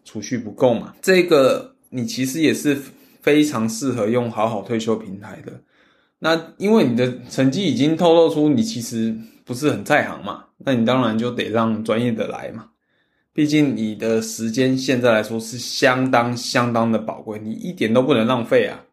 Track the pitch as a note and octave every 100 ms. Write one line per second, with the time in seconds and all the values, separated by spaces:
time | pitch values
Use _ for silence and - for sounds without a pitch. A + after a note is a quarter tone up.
0 | - A2 - B2 G#2+ - C3 A2 - -
1 | - F#3 E3+ D3+ C3 - - _ _ B2+
2 | A2+ - C3 E3 D3 A2 D3 C#3 - -
3 | _ _ - D3+ D3 B2 A2 - C#3 A#2
4 | G#2+ A#2+ A#2 A2 A2+ A2 F#2+ A2+ A2 A2
5 | G2+ F#2+ G2+ G2 - - _ _ _ _
6 | _ _ D#3+ E3 - - G3 A3 B2+ A#2
7 | B2+ B2 - - C3+ F#3 F#3+ A#2 D3 D#3+
8 | F3 E3+ D#3+ D3+ D3+ B2+ A2 B2 A2+ A2+
9 | A2+ A2 - _ - B2 D3 G#2+ G2 D3
10 | G2+ D#2 G2+ - - _ - B2 A2+ C3
11 | A#2 A2 A#2+ A#2 F#2+ A2 A2+ A2 A2 A2
12 | B2 A2 G2+ - - A2+ - _ _ _
13 | _ _ _ - D3 D3+ C#3+ A2 A2 G#2
14 | A2 A2+ A2 - A2+ A2+ C3 C3 - B2
15 | A#2+ A2 G#2+ A2+ A2+ B2 - - C3+ B2+
16 | C3 A#2+ A#2+ A#2+ - C3 A#2+ A#2 A2+ A2
17 | - - - G#2+ G#2+ - F3+ F3 A2 A#2+
18 | C3 B2 A2+ C#3+ - B2+ A#2+ - -